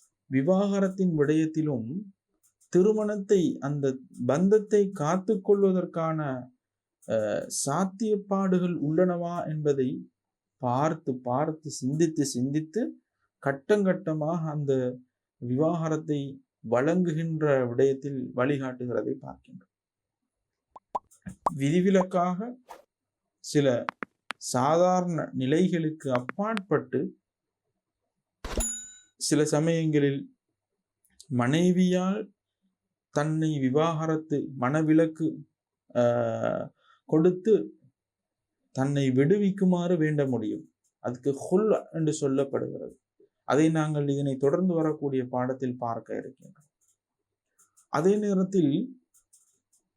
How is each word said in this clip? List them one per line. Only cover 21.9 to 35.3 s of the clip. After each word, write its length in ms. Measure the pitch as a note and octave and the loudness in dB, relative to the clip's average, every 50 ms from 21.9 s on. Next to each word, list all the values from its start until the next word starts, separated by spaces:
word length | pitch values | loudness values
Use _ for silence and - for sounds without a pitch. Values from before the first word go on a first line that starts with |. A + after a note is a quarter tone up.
| F#3+ F#3 F3+ F#3 F#3+ F3+ F3 F3+ F3+ F3+ A3 B3 B3 - _ - - - _ _ _ _ _ _ _ _ _ _ _ _ | 4 4 2 2 0 0 0 0 -2 -4 -6 -8 -10 -14 _ -20 -20 -20 _ _ _ _ _ _ _ _ _ _ _ _
சில 460 | - - - D3 C#3 C3 B2 A#2 - - - - - - _ _ _ - - | -8 -2 0 2 2 2 2 0 -2 -6 -12 -16 -16 -16 _ _ _ -20 -18
சாதாரண 960 | - - - - B2 B2+ D3 D#3+ E3+ F3+ F3+ F3+ F#3 F3+ F3+ E3 D3+ - - - | -14 -10 -6 -2 0 0 2 2 4 4 2 2 0 0 -2 -4 -6 -6 -6 -6
நிலைகளுக்கு 800 | C3 C3 B2+ D3+ E3 F#3 F3+ F3 E3 D#3+ D#3 D#3 - - C3+ B2+ | -4 -2 0 2 2 2 2 0 0 -2 -4 -6 -6 -6 -4 -2
அப்பாற்பட்டு, 1080 | B2 B2+ - - - G3+ A3 A3+ G#3 - - D#3 C3+ B2 - - C3 E3+ F#3+ - _ _ _ _ _ _ _ _ _ _ _ _ _ _ _ _ _ _ _ _ _ _ _ _ _ - - - - - - - - - - - - _ _ _ | -4 -4 -6 -8 -8 -6 -4 -4 -6 -4 -2 -2 -2 -2 -2 -4 -4 -4 -4 -10 _ _ _ _ _ _ _ _ _ _ _ _ _ _ _ _ _ _ _ _ _ _ _ _ _ -12 -8 -6 -4 -4 -4 -4 -8 -12 -16 -20 -20 _ _ _
சில 280 | - - - D#3+ D#3 D3+ | -8 -4 0 0 2 2
சமயங்களில் 920 | D3+ D#3 D3 D#3+ E3+ E3 E3 D#3+ D#3 D3+ D3 C#3 C#3+ C#3 C3+ - - _ _ _ _ _ _ _ _ _ _ _ _ _ _ _ _ _ _ - - | 2 0 0 0 0 0 0 0 2 2 2 2 2 0 -2 -8 -12 _ _ _ _ _ _ _ _ _ _ _ _ _ _ _ _ _ _ -10 -4
மனைவியால் 1040 | C3+ B2 A#2+ B2+ D3 D#3+ F3 F3+ F3+ F3+ F#3 F3+ F3+ F3+ F#3 F#3+ G3 A3 A3 - _ _ _ _ _ _ _ _ _ _ _ _ _ _ _ _ | 0 0 2 2 2 4 4 4 4 4 4 4 2 0 0 0 -2 -4 -6 -10 _ _ _ _ _ _ _ _ _ _ _ _ _ _ _ _
தன்னை 480 | - D3 D3 D#3 D#3 D#3 D#3 D#3 D3+ C#3+ | -2 -2 0 0 0 0 0 0 0 0
விவாகரத்து, 920 | C3 B2+ B2+ D3+ D#3+ E3+ E3 D#3 D#3+ D#3+ D#3+ D#3 D#3 - D3 C#3 - - C3 B2+ | 0 2 2 2 2 2 0 0 -2 -2 -2 -2 -2 -2 -2 -2 -2 -4 -6 -2
மனவிலக்கு, 920 | B2 B2+ D3 D#3 D#3+ D3+ D#3 D#3+ E3 D#3+ - - D#3+ D#3+ | -2 0 2 2 4 4 6 6 4 2 0 -2 -4 -4